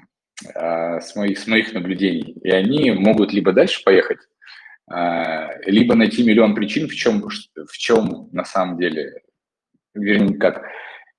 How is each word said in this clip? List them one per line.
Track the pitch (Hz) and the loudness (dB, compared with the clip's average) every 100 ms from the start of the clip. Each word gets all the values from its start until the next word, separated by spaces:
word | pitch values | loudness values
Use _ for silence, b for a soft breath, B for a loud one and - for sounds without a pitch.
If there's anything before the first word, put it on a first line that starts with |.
| _ _ _ - - - | _ _ _ -20 -14 -6
а, | 82 82 85 82 | -4 -4 -4 -6
с | - 104 | -8 -4
моих, | 101 95 | -4 -4
с | 113 | 0
моих | 110 107 | 0 0
наблюдений. | 92 90 92 98 82 - - | -6 -6 -2 -2 -2 -8 -8
И | - | 0
они | 92 104 147 135 | 2 2 2 2
могут | 98 104 107 98 | 2 2 4 2
либо | 101 92 | 2 2
дальше | 101 190 - | 4 2 2
поехать, | - 95 - - _ _ B B B B - | 4 4 4 -4 _ _ B B B B -12
а, | 87 87 85 78 80 78 - 92 | -4 -2 -2 -4 -6 -8 -10 2
либо | 107 120 113 | 4 4 4
найти | 104 - | 2 2
миллион | 113 107 107 104 | 4 6 4 2
причин, | 104 147 160 | -2 -2 -4
в | - | -2
чём | 120 104 104 | 0 0 -4
ш-, | - - 78 76 | -12 -14 -20 -18
в | - | -10
чём | - 113 95 80 - | 0 2 2 -6 -10
на | 85 - | -10 -4
самом | 95 92 87 | -4 -4 -2
деле, | 87 78 69 - _ _ _ _ _ _ _ 104 | -4 -4 -8 -12 _ _ _ _ _ _ _ -8
вернее, | 101 101 95 - | 0 2 2 2
как, | 90 - B B B B B | 0 -2 B B B B B